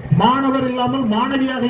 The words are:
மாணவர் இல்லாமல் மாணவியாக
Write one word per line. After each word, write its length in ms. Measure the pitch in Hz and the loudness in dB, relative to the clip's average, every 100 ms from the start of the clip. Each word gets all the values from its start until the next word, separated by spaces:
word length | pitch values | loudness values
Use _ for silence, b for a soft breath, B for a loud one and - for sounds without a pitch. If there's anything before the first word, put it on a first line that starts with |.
| - - | -2 2
மாணவர் 460 | 208 277 269 262 254 | 2 2 2 0 0
இல்லாமல் 400 | 254 247 269 226 214 | -2 -2 -2 0 0
மாணவியாக 480 | 262 269 262 254 240 | 0 0 -2 0 0